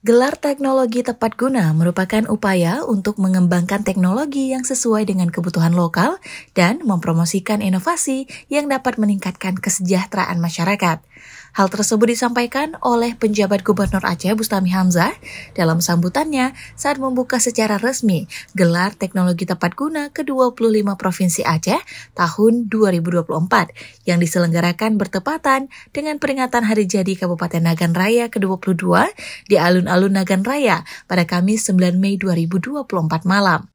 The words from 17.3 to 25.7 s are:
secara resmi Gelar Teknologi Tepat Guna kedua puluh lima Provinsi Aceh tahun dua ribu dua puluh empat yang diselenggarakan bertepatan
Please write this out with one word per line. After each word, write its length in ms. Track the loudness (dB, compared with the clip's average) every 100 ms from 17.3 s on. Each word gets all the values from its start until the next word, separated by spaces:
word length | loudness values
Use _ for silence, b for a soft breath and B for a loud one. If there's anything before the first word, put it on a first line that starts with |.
| 0
secara 400 | 0 0 0 0
resmi 480 | -2 0 0 0 -4 B B
Gelar 400 | 2 2 4 0
Teknologi 560 | -2 -4 0 0 0 -2
Tepat 240 | -2 -2
Guna 400 | -2 -6 -4 -6
kedua 400 | -6 -4 2 2
puluh 240 | 2 2 2
lima 240 | 0 -2
Provinsi 400 | -2 0 0 0
Aceh 400 | 0 0 0 -2 -4 B B
tahun 560 | -2 -2 4 4 4 0
dua 240 | 2 2
ribu 160 | 2 0
dua 160 | -2 -2
puluh 240 | -2 2
empat 240 | 2 0 B B B -2
yang 160 | 0
diselenggarakan 800 | 2 0 0 2 0 0 0 0
bertepatan 720 | 0 -2 -4 -2 0 0 -2